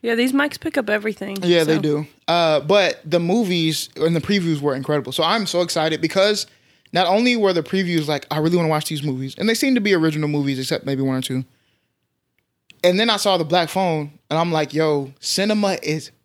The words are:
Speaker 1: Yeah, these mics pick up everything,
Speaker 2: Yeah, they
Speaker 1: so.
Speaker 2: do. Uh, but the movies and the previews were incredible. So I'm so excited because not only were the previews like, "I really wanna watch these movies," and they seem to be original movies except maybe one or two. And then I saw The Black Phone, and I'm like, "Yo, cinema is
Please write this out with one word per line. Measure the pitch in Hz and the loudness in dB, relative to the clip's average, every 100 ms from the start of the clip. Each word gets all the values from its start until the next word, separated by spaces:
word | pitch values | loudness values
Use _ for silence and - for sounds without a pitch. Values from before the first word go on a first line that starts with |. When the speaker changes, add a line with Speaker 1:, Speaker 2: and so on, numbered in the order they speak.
Speaker 1:
Yeah, | 233 | -2
these | 233 254 | 0 2
mics | 269 285 - | 2 -2 -4
pick | 320 302 | -6 -4
up | 208 | -2
everything, | 208 214 202 196 196 | -2 -2 -6 -8 -4
Speaker 2:
Yeah, | 180 175 | 2 2
they | 156 160 | 4 2
Speaker 1:
so. | |
Speaker 2:
do. | 151 147 151 _ - | 0 -2 -4 _ -2
Uh, | 170 165 151 | 2 4 2
but | 143 202 180 131 | 2 2 2 -2
the | 156 170 | -2 0
movies | 170 208 208 175 160 151 - - | 2 0 0 0 0 -2 -6 -2
and | 160 | 0
the | 170 | 0
previews | - 202 170 151 | 0 0 0 0
were | 143 | -2
incredible. | 135 135 151 127 | -2 -2 -2 -2
So | 127 | -2
I'm | 160 220 202 | 0 0 0
so | 175 | -2
excited | 175 - 156 156 | -2 0 -2 0
because | 160 196 202 208 - _ _ _ _ | -2 2 2 0 -4 _ _ _ _
not | 170 180 | 0 2
only | 196 247 240 | 4 2 2
were | 202 | 2
the | 175 | 0
previews | 156 190 180 170 147 | 0 -2 0 0 0
like, | 147 - | -4 -4
"I | 151 | -2
really | 156 175 | 2 2
wanna | 160 | 2
watch | 156 - | 0 -2
these | 151 | -6
movies," | 143 131 135 - | -4 -4 -8 -4
and | 214 | -2
they | |
seem | 226 277 | 0 2
to | 254 | 2
be | 208 | 2
original | 185 160 156 151 | 2 2 0 -2
movies | 147 139 131 | -2 -2 -2
except | 131 - - | -4 -4 -2
maybe | 139 | -2
one | 135 131 | -2 -2
or | |
two. | 131 131 131 _ _ _ _ _ _ _ _ _ _ _ _ - | -4 -6 -6 _ _ _ _ _ _ _ _ _ _ _ _ 0
And | 180 180 | 2 4
then | 226 | 2
I | 208 | 2
saw | 202 185 | 2 0
The | |
Black | 156 175 165 | 2 0 0
Phone, | 190 190 156 147 - _ | 0 0 0 -4 -12 _
and | 156 | -2
I'm | 170 | 0
like, | 160 151 | 0 -2
"Yo, | 147 160 147 135 139 | 0 0 0 -2 -10
cinema | - - 208 214 202 185 | -6 -2 0 2 0 -2
is | - 156 156 _ | -4 -6 -6 _